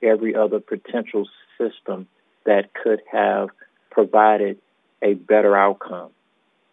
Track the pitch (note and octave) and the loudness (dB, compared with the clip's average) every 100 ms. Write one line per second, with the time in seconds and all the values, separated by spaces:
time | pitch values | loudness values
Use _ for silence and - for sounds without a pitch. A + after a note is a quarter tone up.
0 | A2+ G#2+ A2+ A2 G#2 G#2 - G2+ - A#2+ | 0 0 0 -2 -2 -2 -6 -12 -8 -8
1 | A2 G#2+ G2+ _ _ - A2+ - - F#2+ | -6 -6 -8 _ _ -8 -8 -8 -12 -12
2 | F#2+ _ _ _ A2 G2+ G2 - A#2 G#2+ | -14 _ _ _ 0 0 0 -6 -4 -4
3 | - A2 G2+ G2+ G2 - - _ _ - | -2 -2 0 0 -4 -10 -20 _ _ -2
4 | G2+ A2 G#2+ G#2 G2+ G2+ _ _ _ _ | 2 4 4 4 -2 -6 _ _ _ _
5 | G#2 G2 F2 G#2+ G2+ G2 G2+ G2 - F2+ | -2 -2 2 2 4 4 2 0 -10 -14
6 | D#2 _ _ _ _ _ _ | -16 _ _ _ _ _ _